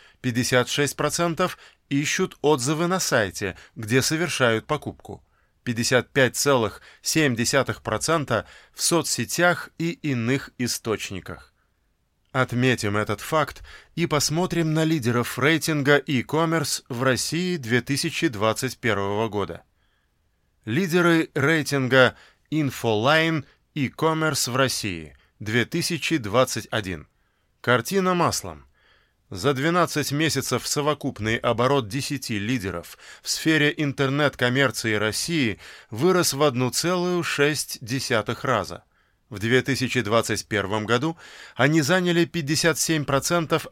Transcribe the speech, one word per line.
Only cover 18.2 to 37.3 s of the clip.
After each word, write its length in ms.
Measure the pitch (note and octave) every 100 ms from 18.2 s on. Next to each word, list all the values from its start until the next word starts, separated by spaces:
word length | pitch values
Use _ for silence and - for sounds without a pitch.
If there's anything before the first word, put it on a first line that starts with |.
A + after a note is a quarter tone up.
| E3
двадцать 520 | A2+ A2 A2 C3 -
первого 480 | A#2 G2+ G2 G#2 A2+
года. 360 | G2+ F#2 E2 - _ _ _ _ _ _ _ _ _ -
Лидеры 640 | A#2+ F#3+ F3 F3 E3 D#3 -
рейтинга 800 | C#3 D#3+ C#3+ C#3 C3 C3 B2 - - _ _
Infoline 960 | D3+ C#3+ - A#2+ G#2+ A#2 D#3 D#3+ D#3+ - _ _ -
e-commerce 720 | B2+ - D#3+ D#3+ D#3 C#3 -
в 60 | B2
России 600 | C3 - A2 E2+ D#2 - _ _
две 260 | G#2 A#2 A2+
тысячи 520 | E3+ D#3+ E3 - D#3+
двадцать 500 | G#2+ G#2+ B2+ - -
один. 360 | A2+ G#2+ E2+ C#2 _ _ _ _ _
Картина 540 | - B2 A2+ G3 F#3 F3+
маслом. 500 | D#3 - F#2+ D2+ - _ _ _ _ _ _
За 240 | F#2+ A2
двенадцать 580 | C3 D3 F3 D#3+ D3+ C#3
месяцев 560 | C#3+ D#3+ C3+ - A#2+ -
совокупный 720 | - D3 D3 C#3+ - G#2+ A#2
оборот 500 | B2 A2+ B2 C#3 A2+
десяти 520 | C3+ C3+ C#3+ - G#2+
лидеров 580 | G#2 B2+ F2+ E2+ E2 - - -
в 80 | -
сфере 440 | - D#3+ D#3 D3 -
интернет-коммерции 1200 | D3+ C3 C3+ C#3 D3 - B2 B2 C#3 - A#2
России 640 | G#2+ G#2+ G#2 - E3 B2 F#2 - - -
вырос 420 | A2 E3 F3+ E3
в 80 | C3+
одну 280 | D3+ A#2+ B2+
целую 520 | - E3 F3+ F3 F3+
шесть 540 | D#3+